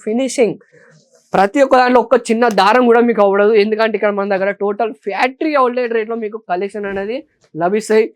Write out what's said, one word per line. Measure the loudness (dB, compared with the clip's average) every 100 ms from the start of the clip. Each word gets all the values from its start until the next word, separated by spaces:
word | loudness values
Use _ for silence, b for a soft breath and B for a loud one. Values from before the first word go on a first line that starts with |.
| -6
ఫినిషింగ్ | -4 -4 0 -2 -2 b b b b b b _ 0
ప్రతి | 2 2 2
ఒక్క | 4
దాంట్లో | 4 2
ఒక్క | 2 0 0
చిన్న | 0 2 2
దారం | 2 4 4
కూడా | 4 2
మీకు | 2 2
అవ్వదు, | 4 4 4
ఎందుకంటే | 2 0 -2 0
ఇక్కడ | -2 -2
మన | -2 -2
దగ్గర | -2 -2
టోటల్ | -4 -4 -6 -6 -10
ఫ్యాక్టరీ | -2 -4 -2 -2 0
అవుట్లెట్ | 0 -2 -4 -4
రేట్లో | -4 -8
మీకు | -8 -12 -8
కలెక్షన్ | -6 -6 -8 -8
అనేది | -8 -8 -10 -12 _ _ -6
లభిస్తాయి. | -2 -2 0 0 0